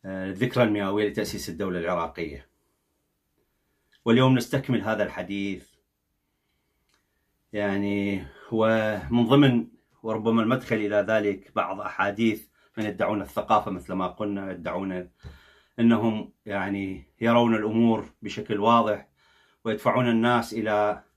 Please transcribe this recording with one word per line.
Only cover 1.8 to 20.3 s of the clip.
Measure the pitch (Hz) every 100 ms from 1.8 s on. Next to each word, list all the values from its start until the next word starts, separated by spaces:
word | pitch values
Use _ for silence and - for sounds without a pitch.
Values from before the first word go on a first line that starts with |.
| 85 87 82 - 80 69 - _ _ _ _ _ _ _ _ _ _ _ _ _ _ _ 117
واليوم | 117 131 131
نستكمل | - 135 - 117
هذا | 101 107
الحديث. | 98 - 90 101 98 92 - _ _ _ _ _ _ _ _ _ _ _ _ _ _ _ _ _ _
يعني، | 104 101 98 101 101 101 95 71 - -
ومن | 113 110 113 107 104 73 120 117
ضمن | 139 143 120 113 _ _ _
وربما | 113 110 110 113
المدخل | 110 131 - 110
إلى | 104 104
ذلك | 101 110 104 98 - 110
بعض | 95 95
أحاديث | 95 - 98 98 113 104 - _ _ -
من | 107
يدعون | 95 98 107
الثقافة، | 95 - - 107 107
مثل | 92 -
ما | 92 90
قلنا، | - 104 98 98
يدعون | 90 85 87 95 92 90 _ - - _ _ _ -
أنهم، | 117 113 113 107 113 _ 110
يعني، | 101 95 101 95 92 - _
يرون | 113 120 120 113
الأمور | 107 113 117 110 - _
بشكل | 104 110 - 104
واضح، | 107 117 110 104 - _ _ _ _ _
ويدفعون | 117 107 123 110 120
الناس | 113 120